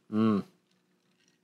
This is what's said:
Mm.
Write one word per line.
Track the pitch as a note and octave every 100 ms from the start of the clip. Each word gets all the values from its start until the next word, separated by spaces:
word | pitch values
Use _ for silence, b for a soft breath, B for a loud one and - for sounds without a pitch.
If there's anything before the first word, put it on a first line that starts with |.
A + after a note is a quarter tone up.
| -
Mm. | G#2+ A2 G2+ - _ _ _ _ _ _ _ _ _